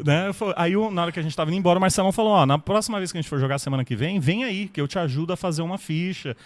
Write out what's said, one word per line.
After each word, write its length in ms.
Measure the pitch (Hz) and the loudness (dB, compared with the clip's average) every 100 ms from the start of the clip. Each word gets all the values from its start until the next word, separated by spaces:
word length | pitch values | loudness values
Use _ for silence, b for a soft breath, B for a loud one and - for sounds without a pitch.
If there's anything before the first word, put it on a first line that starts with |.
Né? 300 | 147 156 196 | 2 2 0
Foi, 180 | - 208 | -2 -2
aí 220 | 170 170 196 | 0 0 2
o, 140 | 220 | 0
na 100 | 180 | 0
hora 120 | 170 | -2
que 60 | 170 | -2
a 40 | |
gente 120 | 156 | -6
tava 160 | 156 156 | -2 -2
indo 80 | 185 | 2
embora, 200 | 175 180 | 4 4
o 20 | |
Marcelão 320 | 185 - 190 | 4 4 2
falou, 200 | 208 214 | 2 4
"Ó, 120 | 196 | 6
na 140 | 135 147 | 6 4
próxima 400 | - 214 214 208 | 2 0 0 -4
vez 120 | 180 | -4
que 60 | 170 | -6
a 60 | |
gente 80 | - | -4
for 100 | 143 | -2
jogar 180 | 135 139 | 0 -2
semana 280 | 139 135 123 | -2 -2 -2
que 100 | 110 | -2
vem, 240 | 151 196 | -2 0
vem 240 | 135 214 | 0 0
aí, 240 | 254 196 196 | -2 -4 -6
que 100 | 151 | -4
eu 80 | 143 | -4
te 120 | 190 | -2
ajudo 340 | 160 135 165 | -2 -2 -4
a 40 | 180 | -4
fazer 260 | 185 156 | -2 -2
uma 160 | 165 196 | -4 -6
ficha. 580 | - 156 180 180 139 110 | -4 -4 -2 -6 -8 -10